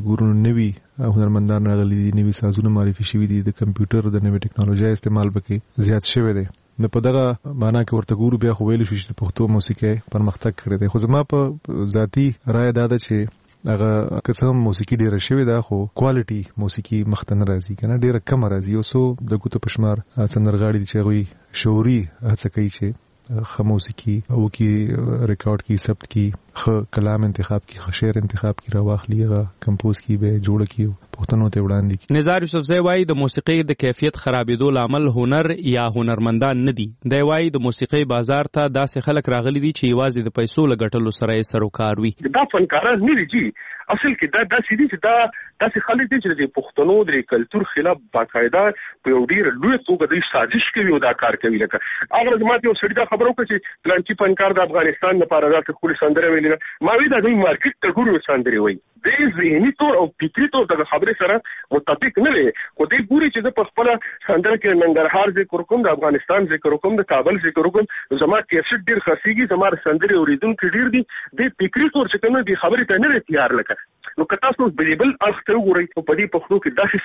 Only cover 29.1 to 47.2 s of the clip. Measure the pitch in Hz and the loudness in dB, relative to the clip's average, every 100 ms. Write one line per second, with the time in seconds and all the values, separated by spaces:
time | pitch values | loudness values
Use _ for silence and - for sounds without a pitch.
29.1 | 107 110 104 101 - - 101 107 104 - | -2 0 0 -2 -6 -2 0 0 -2 -2
30.1 | 104 104 107 98 104 104 - 107 98 - | 0 0 0 0 0 0 -2 -4 -4 -12
31.1 | - - 113 110 104 98 101 101 95 - | -8 -2 2 2 2 0 0 0 -2 -2
32.1 | 147 151 180 170 165 143 175 175 185 175 | 0 2 0 -2 -4 0 0 2 2 0
33.1 | 143 135 - - 165 151 143 127 123 147 | 0 0 -2 0 0 0 0 -2 0 -2
34.1 | - 131 123 117 120 139 135 120 143 147 | -2 -2 -2 0 0 2 0 0 0 0
35.1 | 120 123 147 160 165 135 120 117 110 117 | 0 0 0 0 -2 -2 0 0 -2 -2
36.1 | 113 117 113 135 127 131 123 107 110 123 | 0 0 0 0 0 -2 -2 -6 -6 -2
37.1 | 135 147 156 165 143 123 113 127 147 139 | 0 0 0 -2 -2 -4 -4 -2 -2 0
38.1 | 120 117 139 143 156 147 135 139 135 151 | -2 0 -2 -2 -2 0 0 -2 -2 -2
39.1 | 147 131 123 123 143 151 151 127 120 135 | -2 0 -2 0 -2 -2 0 0 2 0
40.1 | 120 113 - 117 - 151 117 110 117 110 | -2 -4 -2 -2 2 2 2 0 0 -2
41.1 | 107 113 110 110 110 107 - 110 104 113 | -2 -2 0 0 -2 -2 -2 -2 0 -2
42.1 | - 139 185 277 190 180 147 220 226 226 | -2 -2 0 0 0 0 0 0 2 2
43.1 | 277 160 240 - - - - - 208 294 | 0 0 -2 -4 -6 -18 -14 -4 -2 -2
44.1 | 240 156 208 214 247 - 220 285 175 214 | -2 -2 -2 0 0 0 0 0 0 2
45.1 | 233 226 - - - 220 214 - 233 262 | 2 2 -2 -14 -4 -2 -2 0 0 2
46.1 | 262 190 147 139 - - - 151 208 190 | 0 0 -2 -2 -4 -6 0 4 4 4
47.1 | 139 | 0